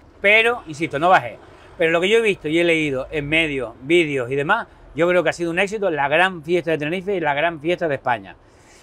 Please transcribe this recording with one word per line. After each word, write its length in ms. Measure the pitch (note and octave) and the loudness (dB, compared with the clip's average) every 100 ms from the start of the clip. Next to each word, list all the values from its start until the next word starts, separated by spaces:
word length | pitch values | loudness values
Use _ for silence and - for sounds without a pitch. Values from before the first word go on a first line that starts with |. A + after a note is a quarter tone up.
| - - | -20 -2
Pero, 400 | G3 G#3+ A3+ A#3+ D#3+ | 2 4 2 -2 -8
insisto, 320 | C#3+ D#3+ C#3 | -8 -6 0
no 100 | E3+ | 4
bajé. 280 | F3 B2 F2+ - - - - | 4 2 -14 -20 -20 -12 -2
Pero 120 | E3 | 2
lo 80 | E3+ | 2
que 80 | F#3 | 4
yo 100 | A3+ | 4
he 20 | |
visto 260 | A3 F#3 D3+ | 2 -2 -2
y 120 | D#3+ | 0
he 40 | |
leído 440 | E3+ D#3+ D3+ C3 C3+ | 2 2 0 -4 -6
en 180 | D#3 C#3+ | -6 0
medios, 460 | D#3+ D#3+ C3+ A2+ A2+ | 0 0 -2 -8 -8
vídeos 480 | C3+ F3 D#3 C#3 A#2+ | 0 2 2 -2 -2
y 60 | C#3 | -2
demás, 320 | D3 A3 - - - | 0 0 -4 -16 -10
yo 140 | C3+ E3+ | -2 2
creo 160 | F3+ | 2
que 60 | E3 | 0
ha 40 | |
sido 160 | E3+ E3+ | -2 -4
un 80 | E3+ | -2
éxito 320 | G3 G#3+ G3 | -2 -2 -2
la 180 | D3 C#3 | -2 2
gran 340 | D#3 F#3 F3 | 2 2 -2
fiesta 260 | D3 F3 E3 | -2 -2 0
de 60 | D#3 | -4
Tenerife 380 | D3 F#3 F#3 F#3+ | -4 -6 -4 -4
y 40 | |
la 140 | D3 | -2
gran 260 | C#3 E3 E3 | 0 -2 -2
fiesta 280 | D3+ F3+ E3 | -4 -2 -2
de 80 | C3+ | -4
España. 400 | B2+ A#2 F#2+ E2+ _ _ - - | -2 -4 -6 -20 _ _ -20 -20